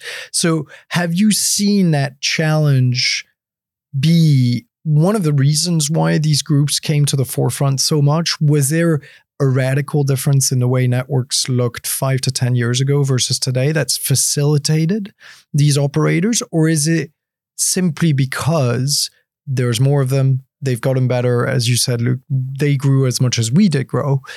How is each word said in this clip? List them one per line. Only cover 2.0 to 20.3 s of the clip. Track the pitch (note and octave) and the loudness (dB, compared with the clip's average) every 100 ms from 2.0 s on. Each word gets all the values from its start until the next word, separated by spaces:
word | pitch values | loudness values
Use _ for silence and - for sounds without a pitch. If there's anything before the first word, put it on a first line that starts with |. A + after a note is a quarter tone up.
| C3+ - | -2 -4
challenge | - - D#3 D#3 D3 C3+ B2+ B2 - - - _ _ _ _ _ _ C#3 | -4 -2 0 2 2 4 2 0 -2 -4 -10 _ _ _ _ _ _ -2
be | D#3 E3+ D#3+ C3+ B2 A#2+ - _ D#3 | 2 4 4 4 2 0 -6 _ 0
one | D3 F3 A3 | 2 2 2
of | |
the | D#3 | 0
reasons | C#3+ C#3 D3+ E3+ E3 D3 | 2 2 2 0 -2 0
why | D#3+ D#3+ E3 | 0 0 2
these | D3+ C#3 | 2 0
groups | - C#3+ D3 - | 0 0 0 -2
came | - D3 C#3+ | -2 0 0
to | C#3 | 0
the | |
forefront | B2 - C3+ - C#3 C3 | -2 -2 -2 0 0 0
so | - D#3 | 0 2
much? | C#3+ D#3 E3 - | 2 2 -2 0
Was | D3+ D3 C3+ | 2 2 2
there | D#3+ E3+ D3+ - - _ - | 0 0 0 -4 -20 _ -2
a | C#3 | 0
radical | B2+ C3 C#3 C#3+ D3+ | 2 0 -2 0 0
difference | C#3 C3 D3 C#3 - | 0 0 2 0 2
in | B2+ | 0
the | B2 | 0
way | B2+ B2+ | 2 0
networks | B2 C3 C3+ - - - | 0 -2 -4 -2 -4 -2
looked | B2 A#2+ - - | 0 -2 -4 -8
five | - C3+ C3 | -4 -2 -2
to | C3 | -2
ten | B2+ B2 B2 | -2 -2 0
years | A#2+ B2 | 0 0
ago | C#3 C#3+ | 0 0
versus | C#3 B2 - - | 0 0 -2 -4
today | - B2+ C#3 | -4 -2 0
that's | D#3+ B2+ - | -2 -4 -6
facilitated | - C3 - D3+ C#3+ D3+ D3+ D#3 D#3+ G#3+ F#3+ - - - _ | -2 -2 0 0 0 0 0 0 0 -2 -6 -14 -20 -20 _
these | D3 D3 C#3+ | 0 2 2
operators? | C#3+ D#3 D3+ D#3+ G#3 A#3+ - | 0 0 0 0 0 -2 -2
Or | E3+ D#3+ | 0 0
is | D#3+ D3+ | 0 0
it | E3 - _ _ _ _ - | -2 -4 _ _ _ _ -6
simply | - F#3+ F3+ C#3 E3 | -4 0 -2 0 0
because | C3+ C3 - C3+ D#3+ B2 A#2+ C3+ D3 - - _ _ D3 | 2 -2 -2 -2 0 0 -2 -2 -4 -6 -10 _ _ -6
there's | B2+ B2 A2+ | -2 -2 0
more | C3+ C#3+ | 2 2
of | C3 | 0
them, | C3+ C3+ | 0 0